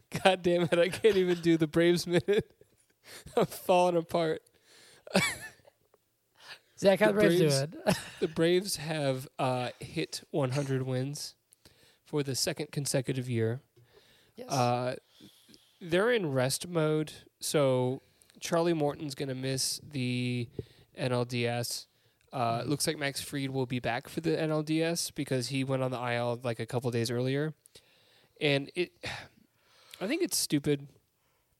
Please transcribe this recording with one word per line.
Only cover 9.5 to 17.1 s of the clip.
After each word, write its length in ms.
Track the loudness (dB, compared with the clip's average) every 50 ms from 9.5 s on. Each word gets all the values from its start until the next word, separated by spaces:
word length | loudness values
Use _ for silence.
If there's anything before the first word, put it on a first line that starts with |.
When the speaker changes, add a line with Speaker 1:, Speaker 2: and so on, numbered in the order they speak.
| 0 0 -2 -4 -6 -10
Speaker 1:
hit 420 | -14 -8 -6 -6 -6 -6 -6 -12 -12 -6
one 200 | -2 -2 -2 0
hundred 320 | 0 -2 -2 -2 -2 -2
wins 520 | -2 -2 -2 -4 -4 -4 -6 -10 -12 -14 -14 _ _ _ _ _ _ -20 _ _ _ _ _ _ _
for 180 | -4 -2 -2
the 120 | -2 -2 -2
second 360 | -2 -2 -2 -2 -4 -6 -6
consecutive 560 | -4 -4 -4 0 0 0 0 0 -4 -4 -2 -2
year. 320 | 0 2 2 0 0 -4 -8 _ _ _ _ _ _ -20 _ _ _ _ _ _ -18
Speaker 2:
Yes. 140 | -14 -8 -2
Speaker 1:
Uh, 460 | 0 2 2 2 2 0 -2 -4 -6 -8 _ _ _ -20 -20 -20 _ _ _ _ -20 _ _ _ _ -14
they're 300 | -6 0 2 2 2 4
in 220 | 2 2 0 0
rest 360 | 2 2 2 2 0 -2 -4 -2
mode, 440 | 0 2 2 2 2 0 -2 -4